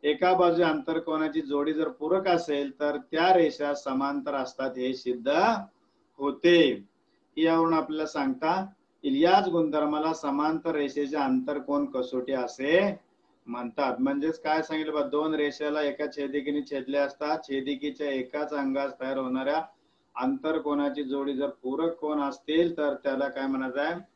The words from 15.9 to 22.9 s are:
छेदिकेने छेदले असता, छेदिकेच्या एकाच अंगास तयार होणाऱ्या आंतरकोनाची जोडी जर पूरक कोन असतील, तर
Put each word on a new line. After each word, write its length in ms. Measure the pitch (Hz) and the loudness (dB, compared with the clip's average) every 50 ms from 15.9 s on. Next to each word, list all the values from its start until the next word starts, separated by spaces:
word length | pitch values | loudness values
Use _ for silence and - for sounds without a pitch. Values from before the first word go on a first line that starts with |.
| 139 - 151 143 131 | -2 -4 -6 -6 -4
छेदिकेने 460 | 147 143 139 135 147 131 143 147 147 143 | -6 -6 -4 -4 -4 -2 -2 -4 -4 -4
छेदले 360 | - 147 139 127 131 139 143 | -4 -6 -6 -6 -2 0 0
असता, 380 | 143 139 - _ 151 147 151 | 0 0 -2 _ -2 -2 -2
छेदिकेच्या 760 | - - - 135 135 135 135 143 131 143 147 139 - 151 143 | -2 -4 -4 -4 -4 -2 -4 -6 -4 -4 -8 -6 -4 -4 -4
एकाच 420 | 135 131 127 127 - 147 151 151 151 | -2 -4 -4 -4 -4 -6 -4 -4 -4
अंगास 400 | 143 139 135 131 139 139 139 131 - | -4 -2 -2 -2 -2 -2 -4 -4 -6
तयार 180 | 131 131 135 135 | -6 -4 -4 -4
होणाऱ्या 440 | 131 127 127 131 131 139 147 160 - - - _ _ _ _ _ _ _ _ | -2 -2 -4 -2 -2 0 -2 -2 -2 -6 -14 _ _ _ _ _ _ _ _
आंतरकोनाची 880 | 120 127 135 139 131 - 156 160 160 143 147 147 143 143 143 135 147 143 | -4 -2 -2 -2 0 -2 -2 -2 0 0 -2 0 0 0 0 -2 -4 -4
जोडी 300 | 131 135 139 139 139 139 | -4 -2 -2 -2 -2 -2
जर 140 | 127 143 139 | -2 -4 -4
पूरक 480 | 127 _ - 131 131 143 165 170 165 | -4 _ -6 -6 -2 0 -2 -2 -2
कोन 260 | - - 151 151 147 143 | -2 -4 -2 -2 -2 -2
असतील, 540 | 139 131 - _ - 151 160 175 165 170 | -2 -4 -8 _ 0 2 4 4 2 2
तर 180 | 156 147 143 | 0 0 0